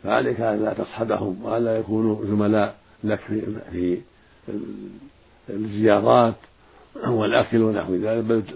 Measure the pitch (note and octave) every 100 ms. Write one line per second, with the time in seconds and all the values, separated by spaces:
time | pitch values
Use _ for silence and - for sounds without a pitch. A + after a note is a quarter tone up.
0 | G2 A#2 B2+ A2+ A2+ G#2+ A2 - A2 -
1 | A2+ G2 F#2+ F#2+ A2+ A2+ A#2 A2 G#2+ G#2+
2 | A2 G#2+ G#2 G#2 G#2 G#2+ G2+ - _ _
3 | G#2+ G#2 - G#2+ G2 G#2+ - F2 F2+ F2+
4 | - _ _ _ - G#2 G#2 G#2 G2+ G#2
5 | - _ _ _ - G2+ A2 G2+ G#2+ G#2
6 | A2+ A#2+ A#2 A2 - _ _ - - -
7 | - A#2 G#2+ A#2+ - A#2 A2 G#2 F#2+ F#2
8 | G#2+ A2+ A2 A2+ F#2+